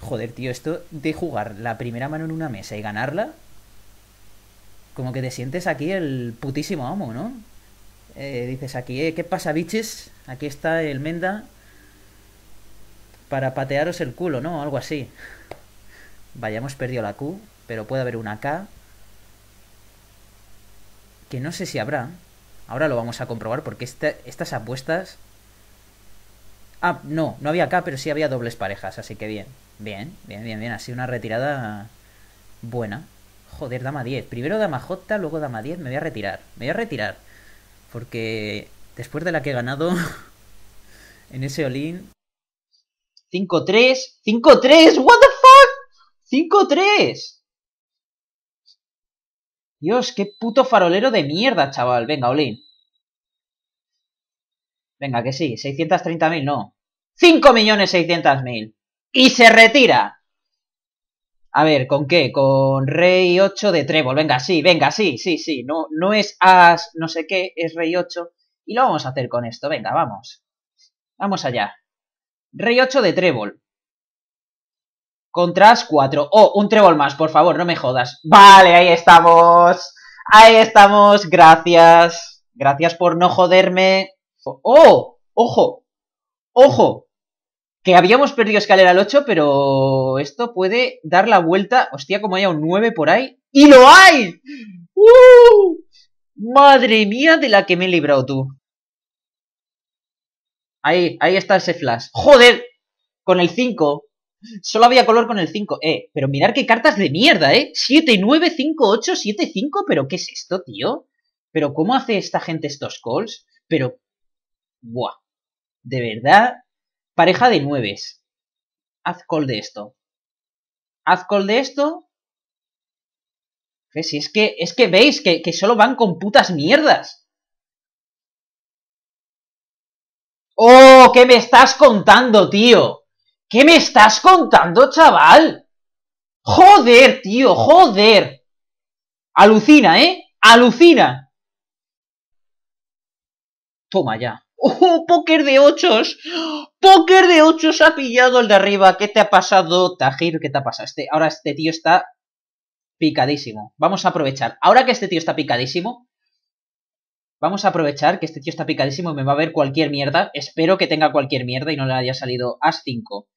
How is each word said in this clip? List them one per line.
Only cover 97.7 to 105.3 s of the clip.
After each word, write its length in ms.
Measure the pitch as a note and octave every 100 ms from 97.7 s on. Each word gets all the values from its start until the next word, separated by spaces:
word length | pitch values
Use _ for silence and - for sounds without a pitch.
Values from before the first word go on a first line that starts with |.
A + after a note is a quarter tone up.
| F3
me 100 | F#3
he 20 |
librado, 360 | F3 D3 C#3
tú. 240 | C3 C3+ C3+ - _ _ _ _ _ _ _ _ _ _ _ _ _ _ _ _ _ _ _ _ _ _
Ahí, 380 | D3 F3 F3 -
ahí 160 | D3+ F#3+
está 200 | F#3+ F#3+
ese 180 | -
flash. 320 | E3+ C3+ A#2 -
¡Joder! 520 | - F3+ C#4 A#3+ A#3 - _ _ _ _ _
Con 160 | - F#3
el 100 | F3
cinco. 540 | E3+ B3 G3+ D3 D3 _ _ _ _ A3 A3
Solo 220 | - A3 A#3+
había 200 | B3+ A#3
color 200 | A3+
con 120 | A3+